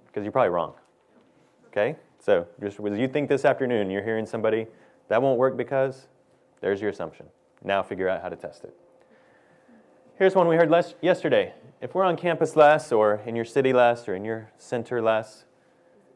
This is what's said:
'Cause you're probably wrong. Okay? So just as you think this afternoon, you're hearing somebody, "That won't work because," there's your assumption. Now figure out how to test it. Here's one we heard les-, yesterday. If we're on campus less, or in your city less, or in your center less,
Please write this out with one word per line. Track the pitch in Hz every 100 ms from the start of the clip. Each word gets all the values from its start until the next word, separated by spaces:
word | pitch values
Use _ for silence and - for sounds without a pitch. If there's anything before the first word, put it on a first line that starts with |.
| _
'Cause | -
you're | 104
probably | 131 107
wrong. | 87 80 - _ _ _ _ _ _ _ _ _
Okay? | - 110 160 _ _
So | - 95 85 -
just | 101 98
as | 104 104
you | 131
think | 151 143
this | 139
afternoon, | 143 131 127 120 98
you're | 98
hearing | 104 110 107
somebody, | 117 110 110 113 - _ _ -
"That | 110
won't | 135 123
work | 131 127
because," | 117 139 135 127 _ _ _ _ _ _
there's | - 98
your | 104
assumption. | 95 82 - - _ _ _
Now | 98 98
figure | 90 95 92
out | 90
how | 90
to | 85
test | 85 -
it. | - - _ _ _ _ _ _ _ _ _ - _ _ _ -
Here's | 190 190
one | 170
we | 165
heard | 165
les-, | 170 170 -
yesterday. | 170 175 156 117 95 - - -
If | 127 180
we're |
on | 190 160
campus | 175 160 160 156
less, | 147 151 -
or | 113 107 104 113
in | 117
your |
city | 113 139 131
less, | 123 120 120 113
or |
in | 95
your | 107 113 110 _
center | - 123 113 123
less, | 113 110 110 - _ _ _ _ _ _ _